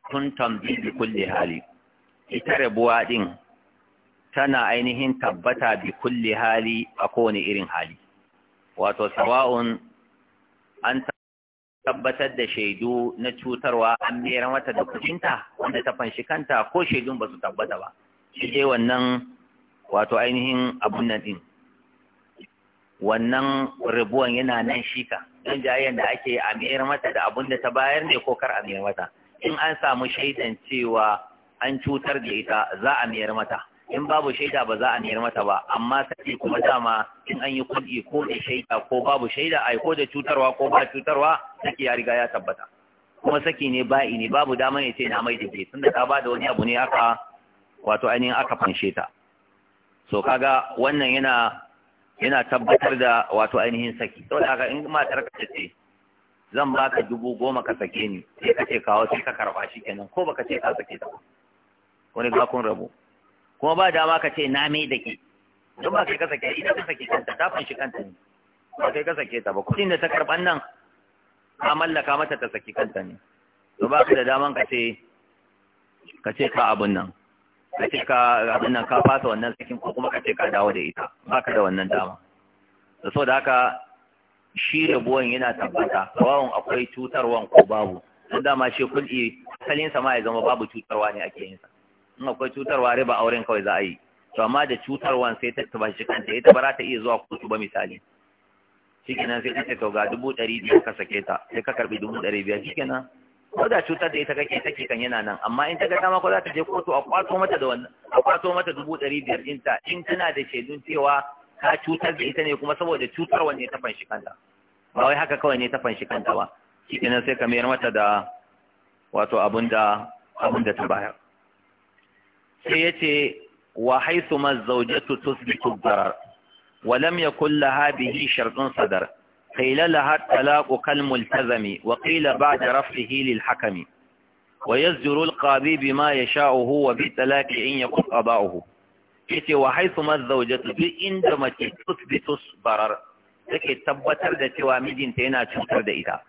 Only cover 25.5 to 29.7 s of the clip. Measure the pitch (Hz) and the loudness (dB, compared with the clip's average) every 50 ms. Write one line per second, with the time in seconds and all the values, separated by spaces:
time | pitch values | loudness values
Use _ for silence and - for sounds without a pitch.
25.5 | 143 139 123 131 123 131 135 135 123 113 - 107 123 127 - 135 120 - - 107 | -6 -2 0 0 0 2 0 0 0 0 0 0 -2 -2 -2 -2 -2 0 0 -2
26.5 | 110 113 117 127 135 135 131 135 143 139 - - - 107 87 107 104 123 131 135 | -2 -2 -4 -4 -2 -2 0 -2 -2 -2 -2 -2 -2 0 0 0 -2 -2 -4 -2
27.5 | 131 123 - 123 120 131 131 135 143 156 156 - - 123 - - 123 - - 127 | -4 -2 -2 0 0 2 2 4 2 2 2 2 0 0 2 -2 -2 -2 -2 -2
28.5 | 98 101 104 101 98 98 98 101 98 - 90 87 _ _ _ _ _ _ - - | -2 -2 -4 -4 -8 -4 -4 -4 -4 -4 -8 -10 _ _ _ _ _ _ -6 -4
29.5 | 156 151 156 160 | -2 0 -2 -2